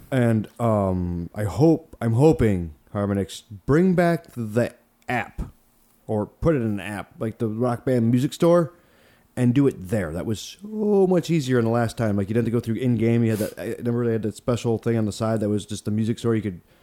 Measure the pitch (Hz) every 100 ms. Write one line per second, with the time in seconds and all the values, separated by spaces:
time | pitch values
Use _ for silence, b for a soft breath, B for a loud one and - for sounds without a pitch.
0 | - 131 120 110 98 - 117 107 98 92
1 | 87 87 85 - 101 85 160 156 - -
2 | 117 113 156 156 113 92 82 - _ 104
3 | 101 98 92 - - 104 - 151 190 175
4 | 175 165 - 120 110 110 117 - _ _
5 | - 123 - - - - _ _ _ _
6 | - 107 101 - 165 147 113 101 92 101
7 | - - 113 - 113 107 120 120 - 123
8 | 113 123 135 - 170 175 160 b b b
9 | b b b - 123 123 139 - 92 110
10 | 82 82 87 107 - - 208 214 208 196
11 | 185 180 - 165 127 127 113 120 113 -
12 | 113 101 98 110 113 117 113 110 127 113
13 | 113 117 117 107 107 - 95 - 120 120
14 | 120 113 107 - - 117 120 110 120 113
15 | 107 - 110 110 104 104 - 104 - 107
16 | 110 117 117 110 101 87 _ b